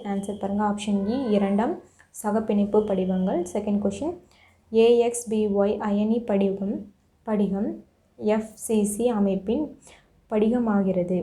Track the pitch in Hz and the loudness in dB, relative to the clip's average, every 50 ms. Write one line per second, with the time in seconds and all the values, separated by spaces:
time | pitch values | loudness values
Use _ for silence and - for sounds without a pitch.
0 | - 202 202 196 196 - 202 208 196 196 196 208 214 208 202 208 - 214 202 196 | -4 -6 -4 -4 -4 -6 -6 -6 -4 -4 -2 0 0 0 -2 -2 -2 -2 -2 0
1 | 196 208 240 277 269 220 202 202 196 196 202 202 233 311 370 - - - _ _ | 0 0 -2 -2 0 2 2 2 2 2 2 0 0 0 -2 -6 -10 -20 _ _
2 | - _ - - - 208 208 220 220 - 208 202 202 202 - 214 214 202 196 190 | -20 _ -16 -8 -4 -2 -2 -2 0 2 2 2 2 4 2 2 2 2 0 0
3 | 185 185 185 185 185 196 262 349 349 - - 208 208 214 208 202 202 202 196 - | 0 0 0 0 0 0 0 0 -2 -2 -4 -4 -2 0 0 0 0 -2 -2 -2
4 | 277 339 349 - - _ _ _ _ _ _ _ _ - 220 226 226 233 240 240 | -6 -6 -6 -8 -14 _ _ _ _ _ _ _ _ 0 4 4 6 6 6 6
5 | 233 240 240 - - 208 220 214 214 208 196 202 196 202 208 208 226 208 202 202 | 4 2 0 -4 -6 -4 -2 0 0 2 2 2 2 2 0 -2 -2 -2 0 0
6 | 208 220 226 240 226 - 202 196 202 196 190 196 196 202 262 320 - - - _ | 2 2 0 0 0 0 0 2 2 0 0 -2 -4 -4 -6 -6 -8 -12 -20 _
7 | _ _ _ _ - 226 214 202 202 180 190 196 226 311 330 - - _ _ _ | _ _ _ _ -6 -4 0 0 0 0 0 -2 -4 -4 -6 -8 -14 _ _ _
8 | _ _ _ - 226 208 214 220 214 - - - - - 220 214 202 208 - - | _ _ _ -4 -2 0 0 0 -2 -6 -14 -12 -6 -2 0 2 2 0 -2 0
9 | 233 247 220 202 202 196 190 190 - 214 240 302 302 - - - - - - - | 0 0 2 2 2 0 0 -2 -2 -2 -2 -2 -4 -6 -10 -18 -20 -20 -20 -20
10 | _ _ _ _ _ - 226 214 208 214 240 247 233 214 202 202 190 190 185 180 | _ _ _ _ _ -4 0 2 2 2 2 2 0 2 2 2 2 2 0 0
11 | 175 175 180 175 | 0 0 -2 -2